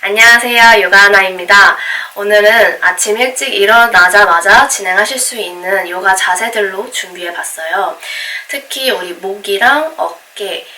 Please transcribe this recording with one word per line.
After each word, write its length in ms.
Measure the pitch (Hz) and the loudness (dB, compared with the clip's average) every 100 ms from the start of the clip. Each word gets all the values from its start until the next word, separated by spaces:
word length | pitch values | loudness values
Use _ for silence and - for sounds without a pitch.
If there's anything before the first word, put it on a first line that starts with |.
| 196 | -2
안녕하세요, 720 | 214 233 233 240 240 226 214 | 2 4 4 2 4 4 4
요가 200 | 180 196 | 4 4
하나입니다. 720 | 196 202 190 185 180 202 185 - - - - - | 6 4 2 -4 0 4 4 2 -6 -8 -8 -8
오늘은 680 | 202 208 208 226 190 165 | 0 4 4 4 2 0
아침 360 | 180 - 214 220 | -4 -2 -4 -2
일찍 360 | 254 254 269 | -2 -4 -6
일어나자마자 1120 | 220 202 233 233 185 202 208 196 170 196 226 269 | 0 4 4 4 4 4 4 4 2 4 4 4
진행하실 540 | - 190 185 214 262 | -2 -2 -2 -2 -4
수 160 | - 233 | -6 -6
있는 540 | 180 180 180 196 175 | -10 -8 -4 -4 -4
요가 260 | 180 190 190 | -4 -2 0
자세들로 760 | - 180 226 220 196 185 247 | 0 -2 -4 -4 -4 -6 -10
준비해봤어요. 1080 | - 185 180 175 170 - - 160 185 175 - - - - - - | -10 -12 -12 -12 -10 -12 -10 -6 -4 -4 -8 -12 -12 -10 -12 -10
특히 420 | 277 - 269 262 | -12 -10 -6 -4
우리 220 | 196 175 | -4 -8
목이랑 840 | 175 190 202 202 196 240 294 320 - | -10 -10 -10 -6 -2 0 0 -2 -6
어깨, 680 | - - _ - 202 170 - | -8 -8 _ -14 -12 -12 -14